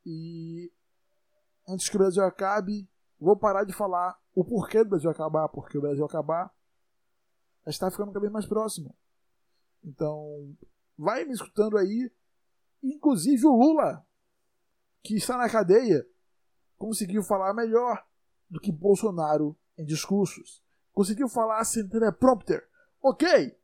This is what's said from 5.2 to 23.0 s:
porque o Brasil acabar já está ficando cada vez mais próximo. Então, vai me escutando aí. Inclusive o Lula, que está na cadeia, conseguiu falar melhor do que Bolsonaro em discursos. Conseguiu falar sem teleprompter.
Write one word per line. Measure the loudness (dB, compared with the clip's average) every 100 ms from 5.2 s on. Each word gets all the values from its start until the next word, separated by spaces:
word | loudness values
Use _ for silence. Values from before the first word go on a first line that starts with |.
| -4 -2 -4
porque | -8 -10 -6
o |
Brasil | -4 -4 -4
acabar | -6 -4 -6 -6 _ _ _ _ _ _ _ _ _ _ _ -12
já |
está | -6 -6
ficando | -6 -8
cada | -6
vez | -6
mais | -6 -4
próximo. | -4 -4 -8 -14 -20 _ _ _ _ _ _ _ _
Então, | -20 -8 -8 -8 -14 -16 -16 -20 -20 _ _ -6
vai | -4 -4 -6
me |
escutando | -8 -8 4 6 6
aí. | 2 0 -4 _ _ _ _ _ _ _
Inclusive | -6 0 2 2 4 6 6
o | 8
Lula, | 6 6 2 -2 _ _ _ _ _ _ _ _ _ _
que | -6 -4
está | -2 -2
na | 0
cadeia, | 2 6 6 6 2 0 _ _ _ _ _ _ _
conseguiu | -8 -6 -4 -4
falar | -2 -2 0
melhor | -2 0 0 0 -6 _ _ _ _ _
do | -8
que | -6
Bolsonaro | 0 2 4 2 -2 0 0 0 -6 _ -14
em | -6
discursos. | -6 -2 0 0 -4 -20 -20 _ _ _
Conseguiu | -2 -2 0 -4
falar | -2 -2 -2
sem | -2 -4 -4
teleprompter. | 0 0 4 2 2 -2 -4 _ _ _ _